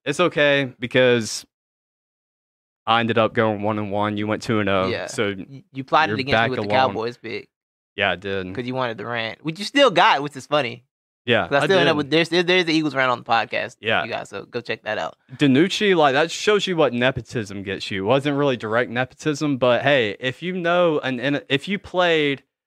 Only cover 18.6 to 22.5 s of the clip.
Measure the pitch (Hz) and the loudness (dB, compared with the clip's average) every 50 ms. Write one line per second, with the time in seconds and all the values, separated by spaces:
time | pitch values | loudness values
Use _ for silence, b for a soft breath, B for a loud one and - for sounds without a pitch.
18.6 | 117 107 107 117 127 87 117 123 127 - - - - 156 151 139 156 147 139 120 | -4 -2 0 0 0 0 -2 -4 -4 -4 -6 -8 -6 -6 -4 -2 -2 -2 0 2
19.6 | 131 123 120 113 - 135 147 135 117 104 95 - 123 127 127 - 156 180 185 185 | 2 4 4 4 4 2 2 4 2 0 -2 -4 -6 -6 -6 -6 -8 -8 -6 -4
20.6 | 170 170 175 175 180 170 151 147 - 127 131 120 113 139 143 135 - - 135 143 | -2 0 2 2 2 2 2 0 -2 -4 -4 -2 -2 -2 -2 -2 -2 -2 -2 -2
21.6 | - 180 202 196 - - - 180 180 175 165 160 147 143 139 135 _ _ | -2 -2 -6 -6 -6 -6 -2 0 2 2 2 2 2 0 -2 -4 _ _